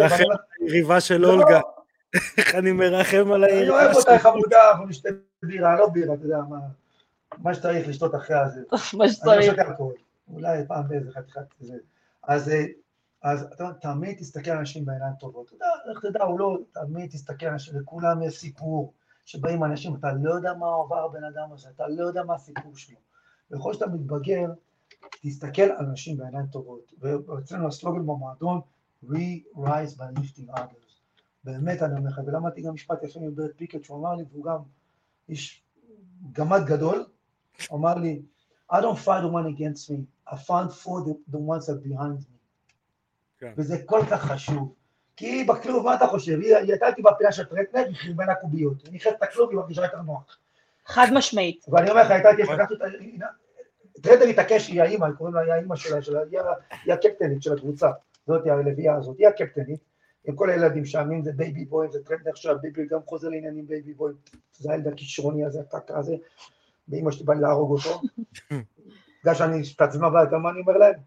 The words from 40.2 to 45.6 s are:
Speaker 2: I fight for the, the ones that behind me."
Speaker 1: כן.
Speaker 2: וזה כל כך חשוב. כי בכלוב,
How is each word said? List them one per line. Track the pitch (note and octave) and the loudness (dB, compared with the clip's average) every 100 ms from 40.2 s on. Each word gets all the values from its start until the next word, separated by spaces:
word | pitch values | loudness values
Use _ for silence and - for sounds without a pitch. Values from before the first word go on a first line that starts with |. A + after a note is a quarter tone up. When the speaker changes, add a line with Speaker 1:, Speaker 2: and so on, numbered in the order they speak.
| - | -18
Speaker 2:
I | |
fight | C#3 - F3 F3+ - | -14 -4 -2 -2 -10
for | - F3+ D#3 | -10 -8 -8
the, | D3 - | -10 -10
the | D3 | -10
ones | D3+ D#3+ D#3 | -6 -6 -6
that | C#3+ C3+ | -8 -8
behind | C3+ D3 C#3+ | -8 -8 -10
me." | - _ _ _ _ _ _ _ _ _ _ _ | -14 _ _ _ _ _ _ _ _ _ _ _
Speaker 1:
כן. | A#2+ A2+ | -14 -8
Speaker 2:
וזה | D3 E3+ | -6 -8
כל | - A3 G#3+ | 0 0 0
כך | G#3 C#3+ | -2 -4
חשוב. | C#3 - C#3+ C3+ - _ _ _ | -6 -6 -6 -6 -14 _ _ _
כי | - A3+ C4 | -14 -8 -2
בכלוב, | C4 - | 0 0